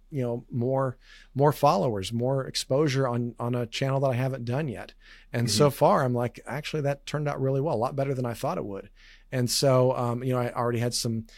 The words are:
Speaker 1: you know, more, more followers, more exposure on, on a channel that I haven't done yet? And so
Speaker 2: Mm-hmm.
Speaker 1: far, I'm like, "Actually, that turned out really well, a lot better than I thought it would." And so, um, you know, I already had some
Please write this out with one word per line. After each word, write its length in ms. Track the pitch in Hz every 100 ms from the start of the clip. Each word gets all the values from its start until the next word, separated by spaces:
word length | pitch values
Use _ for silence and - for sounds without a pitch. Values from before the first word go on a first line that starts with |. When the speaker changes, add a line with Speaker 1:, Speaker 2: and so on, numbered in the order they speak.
| -
Speaker 1:
you 120 | 147
know, 240 | 120 120 -
more, 460 | 123 123 135 135 - - - -
more 180 | 127 147
followers, 640 | - 143 185 151 104 95
more 320 | 117 123 135 127
exposure 600 | - - 135 156 131 131
on, 280 | 120 120 -
on 160 | 120
a 120 | 123 120
channel 340 | - 135 135
that 100 | 135
I 40 |
haven't 320 | 120 131 131 120
done 220 | 127 156
yet? 260 | 92 107 - - - -
And 160 | 120 117
so 180 | 104 147
Speaker 2:
Mm-hmm. 80 | -
Speaker 1:
far, 280 | 151 196
I'm 100 | 131
like, 260 | 120 120 - -
"Actually, 360 | 127 - 156
that 200 | 139 139
turned 240 | - 151 147
out 100 | 139
really 180 | 135 135
well, 140 | 151
a 20 | 113
lot 180 | 123
better 200 | 139 139
than 100 | 131
I 80 | 127
thought 240 | 113 135 180
it 80 |
would." 240 | 104 98 98 - - - -
And 200 | 131 123
so, 440 | - 139 127 127 127
um, 280 | 120 120
you 80 | 127
know, 80 | 127
I 100 | 120
already 280 | - 120 120
had 160 | 120
some 320 | - 120 113 113